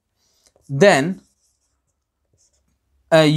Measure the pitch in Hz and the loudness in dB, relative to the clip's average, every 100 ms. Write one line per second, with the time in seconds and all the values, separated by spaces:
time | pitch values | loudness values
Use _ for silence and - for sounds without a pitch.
0 | _ _ _ _ _ _ - 139 196 143 | _ _ _ _ _ _ -14 0 0 0
1 | 165 190 _ _ _ _ _ _ _ _ | -4 -12 _ _ _ _ _ _ _ _
2 | _ _ _ _ _ _ _ _ _ _ | _ _ _ _ _ _ _ _ _ _
3 | - 160 151 | -2 0 0